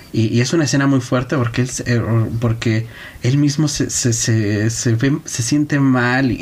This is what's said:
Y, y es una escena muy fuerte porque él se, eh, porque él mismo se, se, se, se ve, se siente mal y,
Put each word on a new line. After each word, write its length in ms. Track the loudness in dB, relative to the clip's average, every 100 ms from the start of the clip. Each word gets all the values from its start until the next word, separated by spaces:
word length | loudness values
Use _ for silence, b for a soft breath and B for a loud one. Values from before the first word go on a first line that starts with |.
| B
Y, 160 | 0 0
y 120 | 2
es 100 | 2
una 100 | 2
escena 240 | 2 2 2
muy 140 | 2
fuerte 360 | 0 -2 -2 -2
porque 240 | -2 -2
él 80 | -2
se, 140 | -2 -2
eh, 160 | 0 2 0 0 0
porque 460 | -2 -2 0 -2 -2 B B B
él 160 | 0 2
mismo 300 | 2 2 0
se, 240 | 0 -4
se, 200 | -2 0
se, 600 | 0 0 0 2 0 0
se 240 | 0 0 0
ve, 240 | 0 -2 -4
se 180 | -6
siente 360 | -2 0 0 2
mal 520 | 2 2 2 2 0
y, 40 | 0